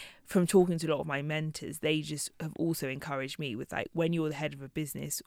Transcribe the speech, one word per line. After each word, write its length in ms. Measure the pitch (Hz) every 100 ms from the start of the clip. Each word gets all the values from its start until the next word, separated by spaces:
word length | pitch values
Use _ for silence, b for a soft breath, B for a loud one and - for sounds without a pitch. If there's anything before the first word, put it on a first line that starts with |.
| B B -
from 200 | 190 175
talking 300 | 196 180 165
to 80 | 156
a 40 |
lot 80 | 147
of 60 | 156
my 140 | 139
mentors, 580 | 147 156 156 - - 156
they 220 | 156 156
just 280 | 151 147 - -
have 120 | 160 -
also 320 | 165 160 135
encouraged 500 | 135 156 139 135 -
me 160 | 143 113
with, 160 | -
like, 160 | - -
when 180 | 165 165
you're 160 | 170 156
the 60 | 147
head 180 | 151
of 80 | 139
a 60 | 135
business 520 | 156 147 151 143 -